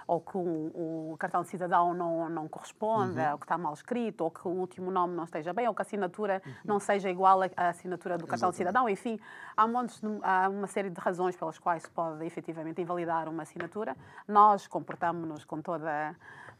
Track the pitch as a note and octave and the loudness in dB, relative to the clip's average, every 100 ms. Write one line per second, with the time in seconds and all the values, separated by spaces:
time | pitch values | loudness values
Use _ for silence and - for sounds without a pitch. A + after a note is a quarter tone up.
0 | - E3+ - G3 F3 D#3+ D#3 E3 D#3+ D#3+ | -2 -2 -2 -4 -2 -2 -4 -4 -6 -6
1 | D#3 D#3 F#3 F#3 E3+ F3+ F3 F3+ F3 F3 | -8 -6 -2 -2 -2 -4 2 4 4 2
2 | E3+ E3 E3 E3 D#3 - - - A3 A3 | -2 -2 -2 -6 -8 -10 -14 -6 0 2
3 | F#3 F3 D#3 D3 - E3+ D#3+ D3+ - B3 | 0 0 0 -2 -4 -4 -2 -6 -4 -4
4 | A3+ - E3 - F#3 F#3 F#3 - F#3 F#3+ | -2 -2 -4 -4 -4 -4 -4 -6 -2 0
5 | F3+ F3 E3+ E3+ D#3 F#3 A#3+ G3 F#3+ G#3 | 0 -2 -6 -6 -4 -2 0 -2 -4 -2
6 | F3+ F#3+ G#3 F#3+ C#3+ B2 - G3+ G3+ G3+ | -2 -2 -2 -2 -4 -12 -2 0 2 2
7 | F#3+ F3+ F#3+ F#3+ F#3 - F3 E3+ F#3 F3 | 2 4 6 8 6 2 0 0 -6 -6
8 | F#3 E3+ D#3+ E3+ F#3 F3 F3+ A3+ B3 G3 | -4 -4 -2 0 0 2 2 2 2 0
9 | A#3+ A3 - - - - A3 A#3+ A#3+ - | -2 -6 -8 -16 -6 2 4 2 -4 -4
10 | G#3+ G#3 F#3+ F#3 F#3+ G3+ F#3+ G#3+ G3 F3 | -6 -2 2 4 4 0 -2 -2 -4 -2
11 | G3+ E3+ F3+ F3+ D#3+ - F3+ E3 - - | -2 0 0 0 -6 -4 0 0 -2 -4
12 | E3 D#3 E3 E3 D#3 D#3+ D#3+ D#3+ E3+ F3 | -4 -4 -6 -6 -8 -8 -6 -6 -4 -2
13 | E3 E3 D#3+ D#3+ D3+ - E3+ G#3 A3 - | 0 -2 -2 -6 -8 -8 -8 -6 -6 -8
14 | - - - G#3 G#3+ G3+ - E3 D3 - | -14 -16 4 10 10 10 2 -6 -4 -2
15 | F3 E3+ E3 D3+ - D#3 D#3 D#3+ D#3+ D3 | -2 -2 -4 -8 -8 -8 -4 -4 -2 -2
16 | D3+ F3 - - - | -4 -8 -16 -18 -20